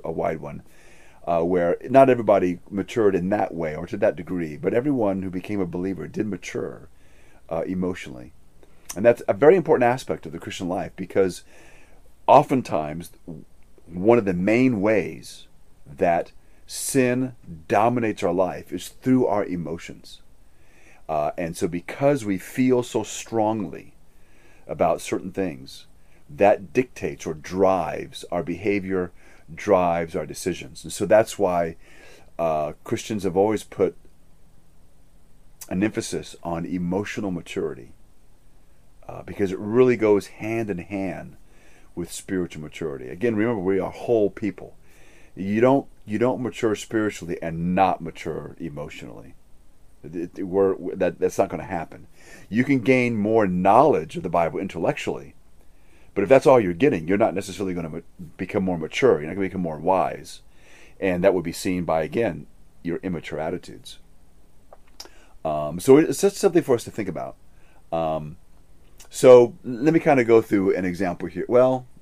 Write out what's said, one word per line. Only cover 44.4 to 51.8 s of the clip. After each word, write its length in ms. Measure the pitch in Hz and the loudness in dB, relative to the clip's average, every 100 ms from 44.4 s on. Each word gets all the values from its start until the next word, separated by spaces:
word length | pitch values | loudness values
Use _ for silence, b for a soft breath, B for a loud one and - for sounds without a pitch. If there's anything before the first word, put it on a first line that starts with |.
| 101 - - - b b b b b - | -6 -6 -14 -20 b b b b b -10
You 240 | 95 107 | -2 4
don't, 280 | 127 139 - - 104 | 4 4 0 -12 -6
you 120 | 104 | -2
don't 240 | 123 117 | 0 0
mature 340 | 117 - 113 104 | -6 -2 -2 -2
spiritually 640 | - 113 107 - 85 85 | -2 -2 -2 -4 -8 -8
and 340 | 85 82 85 92 | -6 -4 -2 2
not 240 | 92 - | 2 0
mature 560 | 80 - 80 76 76 - | -6 -10 -8 -8 -10 -12
emotionally. 760 | 82 71 76 - 64 55 60 - - - - - - - | -12 -10 -12 -14 -16 -18 -20 -20 -20 -20 -20 -20 -20 -20
It, 280 | 76 85 85 - | -12 -8 -8 -8
it, 40 | |
we're, 520 | 95 95 98 - 90 92 | -2 2 2 2 -6 -2
that, 240 | 87 - | -2 0
that's 180 | 92 - | 0 0
not 120 | 98 | -2
gonna 140 | 80 | -4
happen. 440 | 82 87 | -8 -8